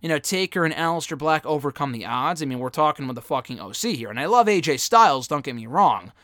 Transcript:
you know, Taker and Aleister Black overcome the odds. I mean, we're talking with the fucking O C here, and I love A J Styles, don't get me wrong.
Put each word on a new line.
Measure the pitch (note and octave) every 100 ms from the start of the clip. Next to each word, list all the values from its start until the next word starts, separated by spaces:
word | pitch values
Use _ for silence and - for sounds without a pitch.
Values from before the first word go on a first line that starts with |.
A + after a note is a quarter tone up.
you | D#3+
know, | D3+
Taker | - F#3 F#3 F#3
and | D#3+
Aleister | - E3 E3+ - D3
Black | D#3 D#3 -
overcome | D3+ C#3 - C#3
the | A#2
odds. | F#2+ A#2+ D3 E3
I |
mean, | C#3 B2+
we're | B2+
talking | D3+ D3+ D3 C3
with |
the | A#2+
fucking | - C3+ - A2+
O | F#2+
C | - A#3+ C#3+
here, | G#2+
and | A2+
I | D#3+
love | A#3+ G#3+
A | G3
J | D3 C3
Styles, | - - D#3+ C3+ B2
don't | D3
get | C3+
me | A#2+ A2+
wrong. | D#3+ F3+ G2 F2+ -